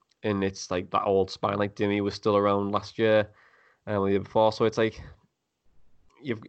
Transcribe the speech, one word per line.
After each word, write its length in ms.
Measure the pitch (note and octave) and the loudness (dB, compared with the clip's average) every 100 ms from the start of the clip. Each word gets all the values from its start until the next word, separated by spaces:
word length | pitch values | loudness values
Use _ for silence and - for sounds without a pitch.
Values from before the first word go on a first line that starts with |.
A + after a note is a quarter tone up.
| _ _ | _ _
and 220 | A2 G2+ | -4 -2
it's 260 | G2 G2 - | -2 -4 -6
like 200 | F2+ F#2+ | -6 -2
that 140 | G2+ | -2
old 260 | G#2 G2 F#2 | 2 2 0
spine. 260 | - G#2+ G2+ | -2 -2 0
Like, 180 | G#2 | -2
Dimmy 280 | - G#2 G2+ | -2 -2 0
was 120 | G2+ | -2
still 220 | - A2 G2+ | -2 0 2
around 360 | G2+ G2+ G2+ | 4 2 0
last 260 | G2+ G#2 - | -4 -4 -2
year, 320 | A2+ G#2+ G#2 _ _ _ _ _ - | 2 2 2 _ _ _ _ _ -6
and 100 | G#2 | -2
the 140 | G2 | 0
year 100 | G2 | -2
before. 320 | G2 - A2 | 0 2 2
So 140 | - A2+ | 2 0
it's 100 | A#2 | 2
like, 240 | A2+ - - - _ _ _ _ _ - - - _ _ | -2 -2 -16 -20 _ _ _ _ _ -20 -20 -20 _ _
you've, 200 | C3+ A2 | -8 -8